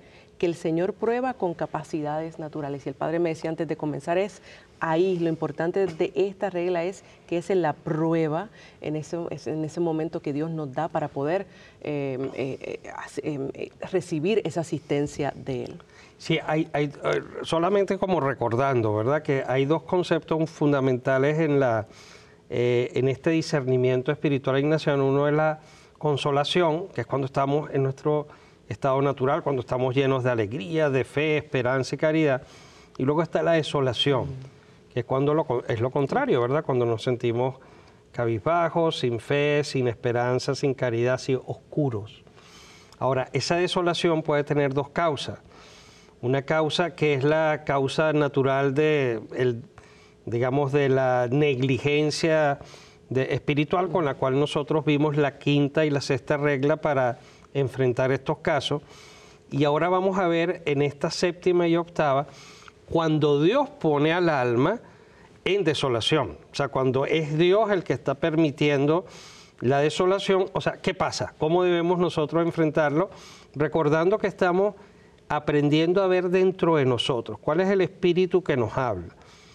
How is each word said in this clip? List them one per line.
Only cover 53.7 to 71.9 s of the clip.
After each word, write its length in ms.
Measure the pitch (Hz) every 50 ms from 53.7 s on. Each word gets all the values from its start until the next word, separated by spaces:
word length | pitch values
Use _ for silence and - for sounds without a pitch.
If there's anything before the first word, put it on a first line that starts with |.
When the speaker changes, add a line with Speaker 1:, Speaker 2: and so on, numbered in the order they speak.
| 190 180 185 180
Speaker 2:
con 160 | 156 190 165
la 80 | 139 131
cual 260 | - 139 131 127 139
nosotros 460 | 147 143 - 156 143 - 151 156 143
vimos 320 | 151 147 139 151 156 143 151
la 200 | 147 135 - -
quinta 460 | - 143 147 143 143 139 - 160 156
y 60 | 151
la 100 | 143 139
sexta 380 | - - 139 127 - - 156 143
regla 400 | 143 147 143 131 135 147 156 151
para 400 | - 160 143 139 127 120 117 - - - - - - -
enfrentar 580 | - 139 139 117 - 127 131 123 120 127 131 131
estos 280 | 135 131 - - 151 -
casos. 420 | - 170 160 151 - - 143 151 - - - - - - - - - - - - - -
Y 140 | - 139 151
ahora 240 | 143 143 151 165 180
vamos 280 | 185 185 185 196 185 190
a 80 | 185
ver 360 | 170 170 165 165 175 175 - -
en 160 | 147 147 139
esta 300 | 143 143 139 - - 165
séptima 580 | - - 185 180 165 175 - 185 180 175 175 170
y 80 | 165
octava, 500 | 170 170 170 - - 156 143 131 139 147 - - - - - - - - - - - - -
cuando 520 | - 165 160 160 156 151 151 147 143 143
Dios 260 | 151 175 240 285 285 262
pone 440 | - - - 160 147 143 147 160
al 180 | 165 180 180 165
alma 500 | 156 135 123 123 120 120 127 170 220 240 - - - - - - - - - - - - -
en 180 | 160 190 202
desolación. 760 | 185 160 139 - - 135 120 113 - - 156 156 127 92 82 - - -
O 40 | -
sea, 140 | - 143 135
cuando 360 | - 139 131 131 120 131 139
es 320 | - - 160 160 147 151
Dios 340 | 151 175 180 190 214 226 202
el 140 | 208 180 -
que 80 | -
está 220 | 143 135 - 147 135
permitiendo 920 | - - 165 156 160 165 147 135 - 151 147 143 139 139 147 160 175 - - - - - - - - - - - -
la 200 | - 120 139 139
desolación, 680 | 147 151 147 - 185 180 190 196 - - 190 185 190 185 -
o 60 | 156
sea, 160 | - 165 - -
¿qué 140 | - 190 185
pasa? 400 | - 160 - - - - - - -
¿Cómo 260 | 147 156 175 180 180
debemos 340 | 180 175 170 170 170